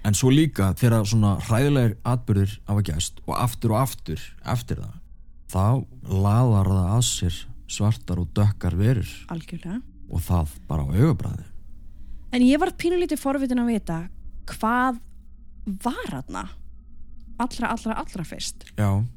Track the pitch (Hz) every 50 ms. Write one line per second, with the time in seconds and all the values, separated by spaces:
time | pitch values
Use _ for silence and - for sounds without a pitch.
0 | - 107 101 - - 131 135 151 165 143 - - 98 95 87 - - 120 117 110
1 | 104 101 110 113 107 101 95 - - - 113 113 139 143 143 135 120 113 101 -
2 | - 123 123 123 - - 104 98 98 95 107 - - - 104 104 98 82 78 78
3 | - - - - - - - - 123 120 - - - 110 110 110 135 123 - -
4 | - - 80 76 - - - - - - - 117 - - - - - - - -
5 | - - - - - - - - - - - 92 95 107 127 139 - - - -
6 | - - 92 95 98 101 104 117 127 123 110 101 95 92 95 92 90 87 104 120
7 | 120 - - - 92 87 - - - - - - - - - - 104 104 110 -
8 | - - 87 82 87 78 - 104 104 104 101 - - 90 80 87 101 117 131 107
9 | 87 - - - - - - 165 - - - 165 - 160 190 247 - - - -
10 | - - - 87 - - 90 87 80 73 - - - - 76 78 71 69 76 95
11 | 131 165 143 - - - - - - - - - - - - - - - - -
12 | - - - - - - - 247 247 247 277 302 359 381 - - - 339 359 349
13 | 359 - 302 - - 277 269 285 269 247 247 247 240 233 233 202 - - 165 165
14 | 165 - - - - - - - - - - - - 220 240 247 254 262 247 233
15 | - - - - - - - - - - - - - - 196 190 - 233 294 453
16 | 494 - 156 127 - - - 92 101 - - - - - - - - - - -
17 | - - - - - - - - 240 254 - - 233 - 226 226 - 226 220 -
18 | 311 - - 196 160 - - - - - - - - - - - 104 101 98 101
19 | 113 120 -